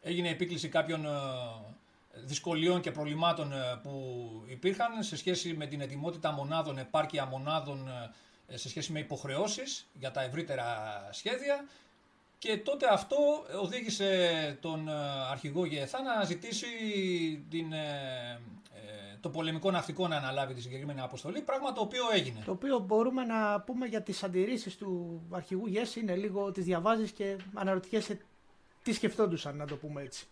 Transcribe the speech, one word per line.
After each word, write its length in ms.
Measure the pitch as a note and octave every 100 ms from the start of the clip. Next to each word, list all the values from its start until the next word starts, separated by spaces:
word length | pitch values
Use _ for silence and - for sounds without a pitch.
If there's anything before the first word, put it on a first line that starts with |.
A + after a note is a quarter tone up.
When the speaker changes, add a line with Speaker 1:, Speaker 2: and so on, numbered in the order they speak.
Speaker 1:
έγινε 280 | - F3 F3
επίκληση 400 | E3 F3+ E3+ D#3+
κάποιων, 360 | E3 D3+ D#3+ D3+
ε, 40 | C#3+ C3+ B2+ A#2+ A2+ G#2+ - _ _ _ -
δυσκολιών 640 | C3 D3 - D#3+ E3+ F3+
και 100 | F3
προβλημάτων, 600 | C#3 D3 D3+ E3+ E3+ D3
ε, 260 | C3+ B2+ A#2+
που 80 | A#2+ C#3 C3 B2 A#2 A2 A2
υπήρχαν 560 | B2+ F3+ G3 A#3 A3+
σε 140 | G3+ D3+
σχέση 360 | - F3 F3
με 120 | D#3+ C#3+
την 160 | C#3+
ετοιμότητα 500 | C3+ C#3 D#3+ E3 D#3
μονάδων, 460 | D3 C#3 D#3+ D#3 C3+
επάρκεια 480 | B2+ D#3 D#3 D#3 C3
μονάδων, 640 | C3 C#3 D#3 C#3+ C#3 C3 B2+ A2+ - - - -
ε, 100 | B2
σε 120 | C3+
σχέση 220 | D#3+ D3+
με 80 | D#3
υποχρεώσεις 880 | D3 C3+ C#3 C3+ G#3 G#3+ C4+ - -
για 180 | - C3
τα 100 | B2+
ευρύτερα 440 | B2+ C#3 D#3+ C3 A#2+ A2+ A2 G#2 G2+
σχέδια. 540 | - - B3+ C#4+ C#4+ C#4+ - - _ _ _ _ _
Και 200 | A3+ G#3+
τότε 360 | A#3+ C#4+ B3+
αυτό 240 | G3 - C#4 C#4+ D4+ - F#3
οδήγησε 960 | F#3+ B3 A3 G3 G3 F#3+ F3 D#3+ D3+ C#3
τον, 260 | E3 D#3+ D#3
ε, 40 | D3+ C#3+ C#3 C3
αρχηγό 340 | C3+ D3+ D3 F3
γεθά 360 | D3 C#3 B3+
να 220 | C4+ A3+
ζητήσει 440 | F#3 E3+ A#3 A3+ A#3+ A3+ A3 G3+ F#3+ F3 E3 D3+ D3+
την, 240 | E3 D#3+
ε, 680 | D#3 D3+ C#3+ C3+ B2+ A#2+ A#2+ A#2 - - G#2
ε, 420 | G2+ G#2+ G2+ G#2
το 80 | E3
πολεμικό 420 | D3+ D#3+ D#3+ G3
ναυτικό 360 | F3+ - D#3 F3+
να 80 | D3+
αναλάβει 360 | C3+ C3+ C3+
τη 80 | B2
συγκεκριμένη 380 | A#2+ C3 D3 C#3
αποστολή, 420 | B2+ - D3+ A#3
πράγμα 320 | - C4+ C#4
το 80 | A3
οποίο 220 | G#3+ B3 A#3+
έγινε. 280 | G#3 C3+ A2 G#2+
Speaker 2:
Το 60 |
οποίο 280 | F#3+ C4+ B3+
μπορούμε 440 | F#3+ G#3+ A#3 B3+
να 380 | A#3+ A3+ G#3+ G#3
πούμε 240 | G3+ B3+ B3+
για 160 | G#3+
τις 220 | - G3
αντιρρήσεις 540 | G3 F3+ G3+ B3 G3 -
του 440 | G3+ F3+ E3+ E3+ E3
αρχηγού 360 | F3+ - F#3 A3
γες, 280 | G3 A3+ -
είναι 200 | A3 F3+
λίγο, 360 | G#3 F#3+ G3+
τις 140 | F#3+ F3
διαβάζεις 460 | F3 F#3 A3+ A3
και 240 | - G3 G3 F#3+
αναρωτιέσαι 680 | G#3+ F#3+ F#3 F#3 A3 G#3 G#3+ - _ _ - - _
τι 100 | -
σκεφτόντουσαν, 600 | A3 G#3+ A3 G#3+ E3 D3 C#3+
να 80 | D3
το 100 | C#3+
πούμε 260 | D3+ C#3+
έτσι. 240 | C#3 - -